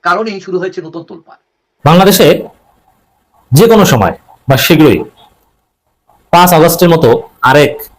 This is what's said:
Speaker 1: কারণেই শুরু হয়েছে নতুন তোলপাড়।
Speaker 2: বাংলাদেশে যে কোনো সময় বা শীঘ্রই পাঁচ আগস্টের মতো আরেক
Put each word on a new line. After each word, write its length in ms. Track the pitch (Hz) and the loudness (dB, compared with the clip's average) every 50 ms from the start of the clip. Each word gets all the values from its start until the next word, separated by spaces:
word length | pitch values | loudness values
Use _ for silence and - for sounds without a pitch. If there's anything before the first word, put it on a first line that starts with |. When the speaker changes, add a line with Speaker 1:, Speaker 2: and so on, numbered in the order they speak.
| _ | _
Speaker 1:
কারণেই 360 | 175 180 202 226 226 202 190 185 | -4 -4 -4 -6 -8 -10 -14 -12
শুরু 120 | 190 180 180 | -8 -8 -8
হয়েছে 180 | 180 185 185 190 160 | -8 -8 -10 -12 -16
নতুন 160 | 160 160 165 - _ | -16 -18 -18 -20 _
তোলপাড়। 320 | - - _ _ - _ _ _ _ _ _ _ _ _ - | -20 -20 _ _ -20 _ _ _ _ _ _ _ _ _ -2
Speaker 2:
বাংলাদেশে 420 | 139 165 180 190 196 196 - 185 147 175 - - - _ _ _ _ _ _ _ _ _ _ _ _ _ _ _ _ _ _ _ _ | 0 0 2 2 2 2 2 2 0 0 -2 -6 -14 _ _ _ _ _ _ _ _ _ _ _ _ _ _ _ _ _ _ _ _
যে 140 | 123 147 220 226 | 0 2 2 4
কোনো 120 | 226 214 190 - | 4 2 2 0
সময় 240 | 143 117 98 85 - - _ _ _ _ _ - | 0 -2 -2 -4 -4 -8 _ _ _ _ _ -4
বা 60 | 135 120 - | -2 -2 0
শীঘ্রই 340 | - 175 151 156 139 95 78 - - _ _ _ _ _ _ _ _ _ _ _ _ _ _ _ _ _ _ _ _ _ _ _ _ - | -2 2 2 2 2 2 0 -6 -12 _ _ _ _ _ _ _ _ _ _ _ _ _ _ _ _ _ _ _ _ _ _ _ _ 0
পাঁচ 160 | 170 180 180 180 | 2 2 2 4
আগস্টের 320 | 160 160 165 165 - 180 170 165 | 2 2 2 2 0 0 0 2
মতো 160 | 160 - 117 120 - - - _ _ - 127 | 2 2 0 0 0 -4 -12 _ _ -2 0
আরেক 240 | 135 147 147 139 - - - - _ | 2 2 0 0 -4 -10 -18 -20 _